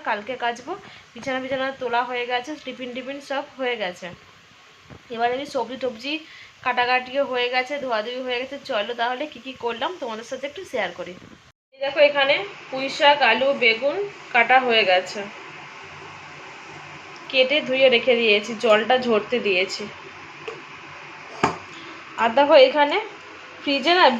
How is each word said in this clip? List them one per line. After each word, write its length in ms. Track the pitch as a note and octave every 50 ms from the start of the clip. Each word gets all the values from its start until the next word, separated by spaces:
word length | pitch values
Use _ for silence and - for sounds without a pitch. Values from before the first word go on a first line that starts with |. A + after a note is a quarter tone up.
| D4+ C#4+
কালকে 260 | A3 G#3 G3+ B3+ B3+ B3 -
কাচবো। 280 | A#3 A#3 - - D4+ F#4+ G#4 - - - - - _
বিছানা 260 | - A#3 A3 C4+ B3+ C4 C4
বিছানা 220 | C4 C#4 C4 C4 C4+ C4+ -
তোলা 220 | B3+ B3+ A#3+ A#3+ B3+ B3
হয়ে 140 | B3+ A#3+ A#3+ A#3+
গেছে, 180 | B3 B3 B3 D4+ D4+ D4 -
টিফিন 260 | C4 A#3 A#3 B3+ B3 A#3+
টিফিন 220 | C4 B3 C4 C#4 C#4+ C4+ -
সব 140 | C4+ B3 - - - B3+
হয়ে 180 | C4 A#3+ A#3+ G#3+
গেছে। 240 | G3 F3+ F3+ - F#3 E3+ F3 - - - - - _ _ - - - - - _ - - - - - - A#3+
এবার 140 | A3+ A#3+ A#3+ B3
আমি 100 | C4+ D4 C#4+ -
সবজি 220 | C4 A#3 A3+ C4 B3 C4
টবজি 300 | B3 A3+ A3+ B3 C#4+ D#4 D#4 D#4+ - - - - - - - -
কাটাকাটিও 580 | B3+ B3+ B3 A#3+ B3 B3+ B3+ A#3+ B3 B3+ C#4 C#4 B3
হয়ে 160 | B3+ B3 B3 B3 B3+
গেছে, 200 | B3+ B3 B3+ D4 C4+ B3+
ধোয়াধুয়ি 360 | C4 A3+ G#3+ G#3 B3 B3 B3+ C4
হয়ে 120 | B3+ B3 A#3+
গেছে। 160 | C4 C4 C#4+ C4+ - -
চলো 220 | B3 G#3 G#3 A#3 A#3 A#3+
তাহলে 240 | A#3 B3 B3+ B3+ D4+ D4+
কি 60 | - A#3 A3+
কি 60 | C4 B3+ - A#3+
করলাম 260 | A#3 A3+ A3+ C4+ E4+ F#4 E4+
তোমাদের 260 | C#4 A#3 G#3+ A3 A#3 -
সাথে 140 | C4 - C#4 C#4
একটু 120 | - G4 F4+ -
শেয়ার 200 | - A3 F#3+ F3 F3 -
করি। 140 | E3+ F3+ F#3 - - - - - _ _ _ _ _ _ _
এই 60 | C4+ C4+
দেখো 160 | C#4 C#4+ D#4+ C#4+ C#4
এখানে 260 | C#4+ C#4 C4+ C#4 D4+ F#4 G4+ G4+ - - - -
পুঁই 180 | C4+ C4 C4+ C4+ -
শাক, 220 | - D4+ C#4+ D4 C#4+ C4 A3+
আলু, 180 | A3+ B3 C4 C#4 C4+ A3+
বেগুন 340 | B3 A3+ A3 A3+ C4 C#4+ E4 G4 G4+ G4+ - - - - -
কাটা 220 | A#3 A3+ A#3 B3+ B3+ B3+
হয়ে 160 | B3 A3+ A3 G3+ F#3
গেছে, 300 | F3+ F#3 F#3 - - G#3 G3+ G#3 - - - - - - - - - - - - - - - - - - - - - - - - - - - - - - - - - - - - - - - -
কেটে 260 | C4+ B3+ B3+ B3+ C#4+ D4+ B3 B3
ধুয়ে 180 | C4 C4 C4+ C4 A#3+
রেখে 200 | A#3 A#3 C4 A#3+ A#3
দিয়েছি, 300 | A#3 A3 G#3 G#3+ G#3+ A#3+ A3+ G#3 A#3+
জলটা 320 | A3+ G#3 G#3+ A3+ G#3+ B3+ B3+ B3
ঝরতে 300 | A#3+ A3 G3+ G#3 - B3 A#3 G3
দিয়েছি। 360 | G#3 G3 F3+ G3 F#3+ - - G#3 G#3+ - - - - - - - - - - - - A3+ A2+ - - - - - - - - - - - - - - - - - - - - - - - - - - - - - - - -
আর 80 | A3+ A#3 A3+ C#4
দেখো 160 | C#4+ C#4 D#4+ C#4 C4
এখানে 300 | C4+ A#3+ D4 D4 C#4+ E4+ G#4 A4 G4+ - - - - - - - - - -
ফ্রিজে 300 | - D4 C#4 C4+ A#3+ E4 F4 F#4
না 60 | E4 C4+ A#3+